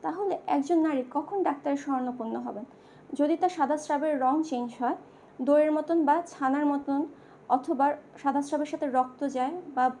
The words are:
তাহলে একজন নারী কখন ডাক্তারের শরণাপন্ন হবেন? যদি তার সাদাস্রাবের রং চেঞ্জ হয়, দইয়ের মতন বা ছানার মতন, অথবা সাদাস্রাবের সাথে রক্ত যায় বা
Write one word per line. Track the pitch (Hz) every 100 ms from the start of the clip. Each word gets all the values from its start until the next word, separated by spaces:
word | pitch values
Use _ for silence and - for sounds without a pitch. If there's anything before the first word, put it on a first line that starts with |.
তাহলে | - 339 403 - -
একজন | 285 277 339
নারী | 311 277 247
কখন | 285 302 403
ডাক্তারের | 330 285 - 285
শরণাপন্ন | 285 262 254 247 226 233
হবেন? | 247 202 226 - - - -
যদি | - 294 320
তার | 359
সাদাস্রাবের | 359 269 302 - 294 311 294
রং | 262 294
চেঞ্জ | 311 254 240 233
হয়, | 247 349 - - - -
দইয়ের | 254 294 302
মতন | 302 302 339 294
বা | 302
ছানার | 339 - 269 277 294
মতন, | 285 285 277 311 - - - -
অথবা | 254 262 285 277 294 - -
সাদাস্রাবের | 277 277 285 302 294
সাথে | 320 294
রক্ত | 254 254 - 285
যায় | 254 254 349 339 269
বা | 254 247